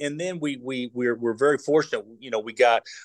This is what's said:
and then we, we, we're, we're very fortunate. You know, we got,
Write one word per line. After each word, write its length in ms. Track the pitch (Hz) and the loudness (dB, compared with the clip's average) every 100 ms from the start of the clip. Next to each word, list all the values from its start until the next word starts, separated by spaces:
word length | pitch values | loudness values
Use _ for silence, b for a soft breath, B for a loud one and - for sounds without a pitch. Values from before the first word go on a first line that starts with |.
and 200 | 147 151 | -6 -4
then 200 | 185 175 | -6 -4
we, 200 | 147 131 | -6 -6
we, 280 | 127 127 123 | -6 -6 -6
we're, 240 | 123 120 117 | -2 -2 0
we're 200 | 117 110 | -2 2
very 220 | 143 135 | 2 2
fortunate. 460 | - 151 - 113 104 113 | 2 0 0 -6 -8 -18
You 120 | 127 | -6
know, 100 | 110 | -6
we 120 | 113 | -2
got, 300 | 113 120 113 - B | 4 6 4 -2 B